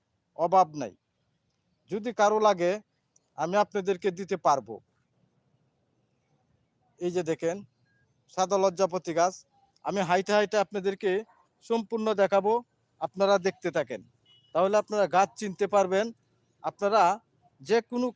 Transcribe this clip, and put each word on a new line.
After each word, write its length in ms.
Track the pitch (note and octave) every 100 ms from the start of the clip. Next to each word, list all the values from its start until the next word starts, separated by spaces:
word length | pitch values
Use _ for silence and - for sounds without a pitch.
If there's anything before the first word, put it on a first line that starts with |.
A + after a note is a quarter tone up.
| _ _ _ -
অভাব 300 | E3+ F#3 F3 D3+
নাই। 120 | A2+ E2 _ _ _ _ _ _ _ _ _
যদি 200 | G#3 A3 A3+
কারো 180 | G#3 G#3+ G#3+
লাগে, 260 | F#3 F3 G#3 - _ _ _ _ -
আমি 180 | D#3+ G3+
আপনাদেরকে 440 | G3+ G#3 F#3 F#3 G3+ F3
দিতে 180 | F#3 F#3 E3
পারবো। 280 | C#3 G#2+ G#2 _ _ _ _ _ _ _ _ _ _ _ _ _ _ _ _ _ _ _ _ _ _
এই 120 | F3
যে 80 | F3+ D#3+
দেখেন, 260 | D#3+ E3 G3 - _ _ _ _ _ _
সাদা 220 | - F#3 G3
লজ্জাপতি 540 | G3 F3 F#3+ F3+ - D#3+
গাছ। 160 | F3+ - - _ _ _
আমি 160 | - G3 E3+
হাইটে 240 | F3+ F#3+ G#3
হাইটে 200 | G3+ G#3+
আপনাদেরকে 460 | F#3+ G3+ F#3+ G3 G3 F#3+ A3+ _ _ _
সম্পূর্ণ 420 | - A#3 G3+ A3+ A3 G#3
দেখাবো, 300 | F#3+ G3 G3 A#3+ B3 _ _ _
আপনারা 340 | D#3+ F#3 G3 G3 F#3
দেখতে 220 | - F3 D#3
থাকেন। 240 | C#3 A2+ - _ _ _ _
তাহলে 200 | D#3+ F#3+ G#3
আপনারা 220 | G#3 G#3+ F#3
গাছ 140 | F3+ G3 -
চিনতে 260 | G#3 F3+ G3+
পারবেন। 320 | G3+ F#3+ F#3+ A3+ - _ _ _ _
আপনারা 380 | D#3 - G3+ A2+ D3 G#3 - _ _ _
যে 180 | C3+ A3+ A3+
কোনো 180 | A#3+ B3